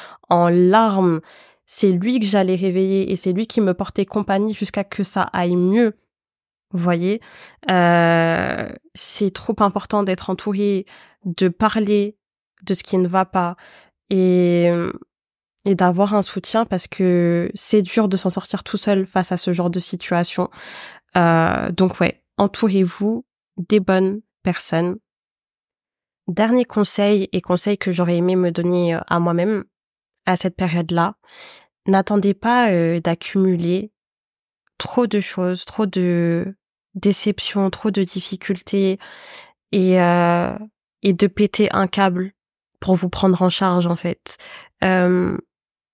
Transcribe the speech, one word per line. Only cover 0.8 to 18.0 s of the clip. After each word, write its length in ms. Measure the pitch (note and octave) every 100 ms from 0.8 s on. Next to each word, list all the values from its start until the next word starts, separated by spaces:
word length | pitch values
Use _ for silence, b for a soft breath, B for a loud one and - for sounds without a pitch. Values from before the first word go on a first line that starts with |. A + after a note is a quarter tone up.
| A3+ F#3+ F3+ D#3+ b b b b -
C'est 180 | - G3
lui 260 | F3 G#3+ B3+
que 60 | G3+
j'allais 300 | G3+ F#3 F#3
réveiller 580 | F#3+ F3+ F#3+ G3 F#3+
et 20 | F#3
c'est 160 | F#3+
lui 160 | F3+ A3
qui 140 | A#3
me 120 | F#3+
portait 320 | F3+ G3 - G3
compagnie 480 | G#3+ G3+ G3 G#3+
jusqu'à 300 | G#3 G3+ G3+
que 200 | G3 -
ça 180 | G3 G3
aille 340 | - F#3 F3 F3+
mieux. 400 | F3+ A3 A3+ - _ _ _ _ _ _ _
Vous 100 | F3+
voyez, 380 | F3 E3+ F3+ A3+ B B B B -
euh, 960 | F#3 F3 E3+ E3+ E3+ E3 E3 - - - - -
c'est 380 | - - - G3+
trop 240 | - - G#3+
important 440 | G3+ G3+ - G#3
d'être 260 | G3 F#3 -
entouré, 560 | F#3 G#3 G3 G3+ F#3+ - B B B
de 240 | G3 E3+ F#3
parler 680 | - G#3+ A3 G#3 G#3 G3+ - _ _ _ _
de 100 | F3+
ce 100 | F#3
qui 140 | - F#3+
ne 100 | F3+
va 160 | F#3+
pas 320 | F3+ F#3 F3 F3+ B B B _ _
et, 600 | F#3+ F#3 F3+ F3 F3 F3 E3+ E3+ - - _ _ _ _ _
et 120 | G3+ F#3
d'avoir 380 | F3+ F3+ G3+
un 80 | G#3
soutien 440 | F#3+ F#3 - A3 A#3
parce 240 | F#3 -
que 600 | - F#3 F3 F3 E3+ F3+
c'est 280 | G#3 - G#3+
dur 280 | F3+ A#3